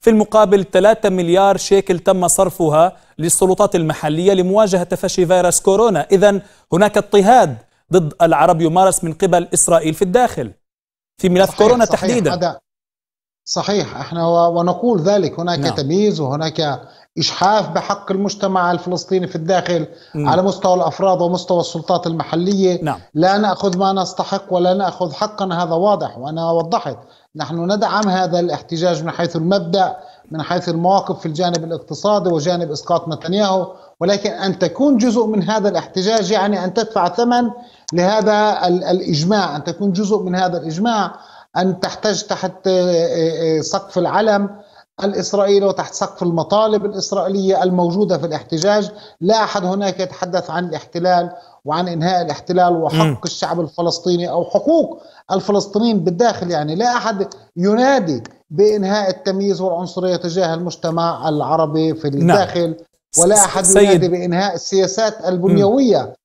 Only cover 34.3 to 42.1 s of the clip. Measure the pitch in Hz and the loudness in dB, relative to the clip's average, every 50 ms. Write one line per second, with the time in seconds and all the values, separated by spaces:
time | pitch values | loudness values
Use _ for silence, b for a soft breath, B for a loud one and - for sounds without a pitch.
34.3 | 185 - 190 190 175 - 185 165 - - 269 294 285 226 214 254 208 240 233 208 | -6 -4 -4 -4 -2 0 -2 -2 0 0 2 2 4 4 2 2 2 0 0 0
35.3 | 214 208 175 160 214 220 190 208 185 165 151 - - 190 185 202 226 226 202 175 | 0 -2 -2 0 -2 0 0 0 -2 -2 -6 -4 -6 -4 -2 0 0 0 0 0
36.3 | 220 208 185 202 208 185 180 185 180 233 226 220 - 208 175 175 180 - 240 240 | 0 0 0 0 -2 -2 -2 -4 -2 -2 -4 -2 0 0 0 0 0 0 0 2
37.3 | 240 240 240 226 214 B B B B B B B 156 170 175 185 208 220 208 208 | 2 0 0 -2 -4 B B B B B B B -2 0 0 2 2 2 2 2
38.3 | 214 208 208 214 202 - - 180 175 185 185 190 180 185 - - 180 143 151 175 | 2 2 2 2 0 0 0 0 0 0 0 -2 -2 -2 -2 -2 -2 -2 0 0
39.3 | 214 208 190 165 143 151 139 - 165 - 202 202 185 180 214 190 214 202 - 185 | 0 0 0 -2 -4 -8 -8 -8 -8 -4 -4 -2 -2 -2 -2 0 -2 -2 -2 -2
40.3 | 180 180 190 180 180 170 - 165 156 165 202 240 233 214 190 170 B B B B | -2 -2 -2 -2 -2 -4 -6 -6 -6 -4 -2 -2 0 -2 -2 -4 B B B B
41.3 | B B B B _ - 180 190 185 185 - 180 - - - 214 | B B B B _ -2 0 0 0 -2 -4 -8 -8 -4 -2 -2